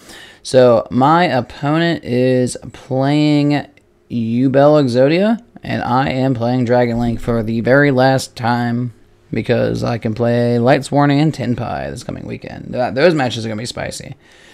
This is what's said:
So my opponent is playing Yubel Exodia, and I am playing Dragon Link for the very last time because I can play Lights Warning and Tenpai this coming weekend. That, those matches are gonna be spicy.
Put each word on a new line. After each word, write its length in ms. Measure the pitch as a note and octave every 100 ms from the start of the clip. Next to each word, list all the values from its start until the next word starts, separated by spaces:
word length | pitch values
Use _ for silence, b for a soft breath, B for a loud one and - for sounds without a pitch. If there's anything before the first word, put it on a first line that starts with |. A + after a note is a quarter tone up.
| B B B B
So 420 | - B2+ B2 A2+ -
my 320 | B2 C3+ E3+
opponent 800 | F3+ B2+ A#2 - C#3+ D#3 E3+ E3
is 540 | - B2 B2+ B2+ B2 - -
playing 920 | - - C3 C3+ D3 D3+ D3 C#3+ C#3+ - _ _ _ -
Yubel 720 | A#2+ A2+ A#2+ C3+ C3+ D3 D3+
Exodia, 580 | C3+ A#2+ C#3 E3+ G#3 A3+ - -
and 180 | - A#2
I 280 | - B2 C#3
am 260 | C3 C3 A#2+
playing 300 | A#2 B2+ A#2
Dragon 340 | B2 A#2+ A#2
Link 220 | A#2+ A2+
for 200 | - A#2
the 200 | A2 A2+
very 280 | A2+ C#3 C#3+
last 460 | B2+ C3 C3 - -
time 580 | A#2 A#2+ A#2+ A#2 B2 - _ _ _
because 500 | A2+ A2 A#2 A2+ A#2
I 160 | A#2+ A#2
can 160 | A#2
play 460 | A2 A#2 A#2+ A#2+ A#2+
Lights 320 | A#2 C#3+ B2+
Warning 280 | C#3 C#3+ C#3+
and 140 | D#3
Tenpai 560 | - A#2+ B2 A2 C#2+ C2+
this 140 | C#2
coming 240 | - - -
weekend. 460 | A#2 - - -
That, 200 | A#2+ A#2
those 220 | A2 E3+ D#3
matches 300 | B2+ A2+ A2+
are 40 |
gonna 120 | A2
be 40 | B2
spicy. 500 | - B2+ - - - b b b